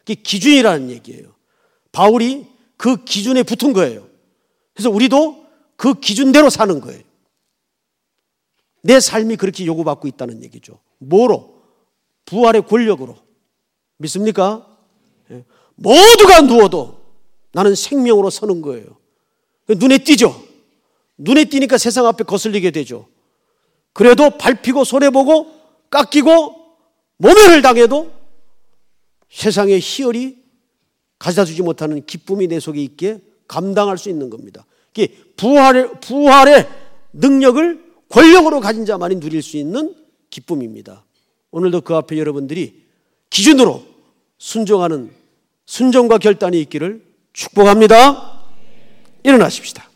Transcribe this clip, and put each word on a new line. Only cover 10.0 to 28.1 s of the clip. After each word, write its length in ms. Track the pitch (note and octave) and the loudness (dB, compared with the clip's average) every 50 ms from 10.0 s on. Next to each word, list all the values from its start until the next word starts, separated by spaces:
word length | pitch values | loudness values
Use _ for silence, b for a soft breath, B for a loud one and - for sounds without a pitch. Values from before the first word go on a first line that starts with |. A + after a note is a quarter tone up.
| - C#3+ | -10 -14
있다는 340 | B2+ _ C3 A#2 A#2 A2+ A#2+ | -12 _ -14 -16 -14 -18 -20
얘기죠. 340 | B2 _ A#2 _ _ - _ _ _ _ _ | -20 _ -20 _ _ -20 _ _ _ _ _
뭐로? 640 | C3+ C3 D#3+ G3 A#3+ B3+ G3 - - _ _ _ _ _ _ _ _ _ _ _ _ _ _ _ _ | -10 -2 0 0 2 2 -2 -4 -6 _ _ _ _ _ _ _ _ _ _ _ _ _ _ _ _
부활의 400 | - E3+ G#3 A#3+ A3+ A3+ A3 - | -12 -4 0 0 2 2 0 -2
권력으로. 500 | - G#3 A#3 A#3+ A3 G3+ C#3 C3 A#2+ A#2 _ _ _ _ _ _ _ _ _ _ _ _ _ _ _ _ | -2 -2 -2 -2 -2 -4 -6 -8 -18 -20 _ _ _ _ _ _ _ _ _ _ _ _ _ _ _ _
믿습니까? 680 | _ D3 D#3 - F#3 G#3 A3 G3 G3+ F#3 F#3+ G#3+ A3 _ _ _ _ _ _ _ _ _ _ _ _ _ _ | _ -14 -12 -8 -6 -6 -6 -2 -2 -2 -4 -4 -8 _ _ _ _ _ _ _ _ _ _ _ _ _ _
예. 140 | A#2+ B2 - _ _ _ _ _ _ | -20 -20 -20 _ _ _ _ _ _
모두가 680 | _ - F3+ A#3 D#4 F#4+ A4 A#4 A4 G#4 F#4 F#4 E4 D4 | _ 0 4 6 6 8 8 8 6 6 8 8 6 6
누워도 580 | B3+ A3+ A#3 G#3+ F#3 F3+ E3 C3 A2+ - - - - - _ _ _ _ _ _ _ _ | 4 4 4 4 4 2 -6 -10 -10 -16 -20 -20 -20 -20 _ _ _ _ _ _ _ _
나는 220 | F3 G3 G3+ G3+ | -2 -2 0 -2
생명으로 560 | F#3+ - - C#4 C#4 B3+ A#3+ A3+ G3+ G3 G3 | -2 -6 -6 -4 -4 0 0 0 0 0 -2
서는 300 | F3+ - - G#3 F#3+ E3+ | -6 -8 -8 -8 -8 -8
거예요. 240 | D#3 C#3+ C3 A#2 G#2 - _ _ _ _ _ _ _ _ _ _ _ _ _ _ _ _ | -8 -12 -14 -14 -16 -20 _ _ _ _ _ _ _ _ _ _ _ _ _ _ _ _
눈에 300 | A3 F3+ G3+ B3+ C4+ C4+ | -4 -2 2 2 2 2
띄죠? 440 | C4+ - D4+ G#3+ - F#3 - - - _ _ _ _ _ _ _ _ _ _ _ _ _ _ | 2 2 0 2 2 -2 -2 -4 -20 _ _ _ _ _ _ _ _ _ _ _ _ _ _
눈에 280 | _ C#3+ D#3+ C4 D#4 D#4 | _ -4 0 0 0 0
띄니까 320 | D4+ C#4 C#4 C4+ A#3+ C4 A#3+ | 0 -2 -4 -2 -2 -2 -2
세상 280 | - A#3 G#3+ B3+ B3 | -2 -2 -2 -2 -2
앞에 180 | A#3 A#3 - A3+ | -2 -2 -4 -6
거슬리게 460 | - F3+ G3+ - A3 G3+ G#3 F3 F3+ | -6 -6 -6 -6 -6 -6 -4 -4 -4
되죠. 380 | D3+ D#3+ C#3 A2 B2+ G#2 G#2 _ _ _ _ _ _ _ _ _ _ _ _ _ _ _ _ _ _ | -4 -6 -10 -10 -14 -20 -20 _ _ _ _ _ _ _ _ _ _ _ _ _ _ _ _ _ _
그래도 380 | - G#3 B3 B3 B3+ D4 D4 C#4+ | 2 4 4 6 6 4 2 2
밟히고 480 | - - C4 C4 G3+ - A#3+ C4 C#4+ C4 | 0 -4 -4 -4 -4 -6 -6 -2 -2 -4
손해보고 680 | - - C4 C#4 C#4 B3+ C4+ C4+ C4 D#4 D#4+ D#4 - _ _ _ _ _ _ _ _ | -2 -2 0 0 0 0 0 0 2 0 0 0 -6 _ _ _ _ _ _ _ _
깎이고 680 | - C#4 C#4+ - - D4 C4+ D4 E4 E4 D#4 C#4+ - - _ _ _ _ _ _ _ _ _ _ _ | -4 -4 -4 0 0 0 2 4 4 4 2 -2 -10 -20 _ _ _ _ _ _ _ _ _ _ _
모멸을 460 | _ D#3+ A#3+ F4 G#4 G#4+ F#4+ E4+ D#4 B3 | _ 4 4 6 8 8 8 6 6 4
당해도 480 | C4 A#3+ A#3 A#3+ A#3 B3+ D4 D#4+ E4 | 2 4 4 2 2 2 -4 -6 -8